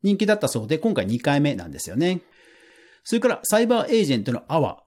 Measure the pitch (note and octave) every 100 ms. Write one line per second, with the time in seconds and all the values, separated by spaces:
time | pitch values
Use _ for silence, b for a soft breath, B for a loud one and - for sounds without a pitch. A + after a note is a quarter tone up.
0 | G3 G3 G#3 G#3 - B2+ G#2+ D#3 A#3 D#3
1 | F#2+ E3 D3+ C#3+ C#3+ A#2 E2+ C#2+ - A2
2 | E3+ F3+ _ b b b b b b b
3 | - A#3 A#3+ - - G#3 A#3 A#3 - A3+
4 | E3 B2 G2+ A#2+ - D#3+ A#2+ -